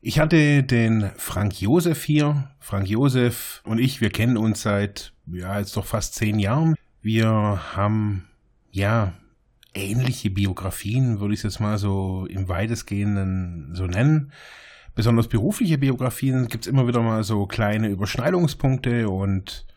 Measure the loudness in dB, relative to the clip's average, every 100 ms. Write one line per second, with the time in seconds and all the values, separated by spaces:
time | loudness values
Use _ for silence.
0 | 0 2 4 6 6 4 4 2 4 2
1 | 0 -6 -8 -2 -2 0 2 4 2 -2
2 | 0 2 2 0 -4 _ -6 -4 0 2
3 | 2 4 2 0 -10 -14 -4 0 0 0
4 | -2 0 0 2 0 0 0 0 -2 -6
5 | -18 _ -14 -10 -6 -6 -4 -6 -4 -4
6 | -6 -4 -2 0 0 2 2 0 _ _
7 | -2 2 2 2 2 -2 -6 -2 0 0
8 | -2 -4 -8 _ _ _ _ -4 0 0
9 | 0 -6 _ _ _ _ _ -10 -4 0
10 | 0 -2 -4 0 -2 -2 -8 -8 -4 0
11 | 0 0 -2 -2 -4 -2 -2 0 0 0
12 | -2 -4 -6 -6 -4 -2 -2 -4 -4 -2
13 | 0 0 -2 -2 -4 -8 -10 -6 -4 2
14 | 4 2 0 -14 -20 -20 -20 -20 -10 -2
15 | 2 2 2 0 0 0 0 2 2 0
16 | -2 -2 0 0 -2 -4 0 2 4 4
17 | 2 2 0 0 0 0 0 2 0 0
18 | -2 0 0 2 0 2 0 0 0 0
19 | 0 0 0 0 -4 -14 -16